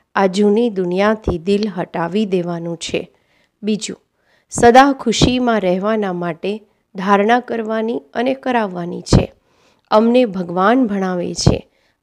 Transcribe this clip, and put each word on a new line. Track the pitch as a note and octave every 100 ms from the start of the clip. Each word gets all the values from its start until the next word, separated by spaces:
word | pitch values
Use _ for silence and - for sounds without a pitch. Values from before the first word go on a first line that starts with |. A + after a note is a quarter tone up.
| _ -
આ | G3
જૂની | F#3 G#3 G#3 A#3+
દુનિયાથી | F#3+ F3 F3+ G#3 G#3+ - F3
દિલ | E3+ G3+ G#3+
હટાવી | F3+ E3 - E3 G3 G#3+
દેવાનું | F#3 F3 E3+ E3+ E3
છે. | - - - _ _ _ _ _
બીજું, | G3+ G#3+ - - _ _ _ _ _
સદા | - A#3+ A#3+ C#4+
ખુશીમાં | C4+ A#3+ G#3 - B3+ B3 A3
રહેવાના | F#3 F3+ G3+ A3 G3
માટે | F3+ F3 D#3+ F#3 G#3+ - _ _ F#3+
ધારણા | F#3 G3+ G#3 A#3+
કરવાની | A#3 A#3 G#3+ A3 A3 A#3+ -
અને | - B3
કરાવવાની | C4 C4 B3 G#3 F3+ F3 F3+
છે. | - - - _ _ _ _ _ -
અમને | G#3+ A3+ B3 B3
ભગવાન | F#3 F3 F3 F#3+ B3+ A#3+
ભણાવે | G3 F#3+ F3+ F3+
છે, | F3 - - - _ _ _